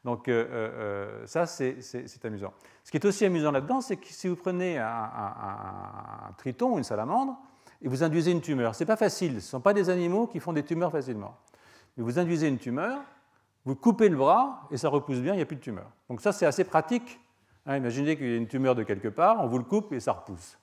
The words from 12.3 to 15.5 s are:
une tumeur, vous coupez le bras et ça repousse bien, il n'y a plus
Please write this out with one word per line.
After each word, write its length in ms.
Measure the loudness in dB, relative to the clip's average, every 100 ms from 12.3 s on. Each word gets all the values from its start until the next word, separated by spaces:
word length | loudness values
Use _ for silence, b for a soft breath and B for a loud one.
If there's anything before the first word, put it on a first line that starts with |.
| 2 2
une 120 | 0
tumeur, 420 | -2 -4 -2 -4 -10 b b b b _
vous 100 | -6
coupez 340 | 2 4 6 4
le 80 | 6
bras 460 | 6 6 4 -2 -8
et 60 | -2
ça 120 | 2
repousse 300 | 2 0 -2
bien, 160 | 0
il 40 | 0
n'y 40 |
a 40 |
plus 100 | -2